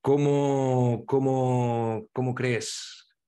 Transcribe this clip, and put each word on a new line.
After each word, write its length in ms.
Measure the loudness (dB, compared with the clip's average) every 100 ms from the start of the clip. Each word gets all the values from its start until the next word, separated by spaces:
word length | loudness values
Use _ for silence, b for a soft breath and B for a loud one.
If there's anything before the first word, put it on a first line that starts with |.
¿cómo, 1040 | 0 2 2 2 2 0 2 2 2 0 0
cómo, 1000 | 0 2 2 2 2 0 0 -2 -4 -6
cómo 220 | -4 -4
crees 800 | -2 -2 -2 -4 -10 -14 -18 -20 _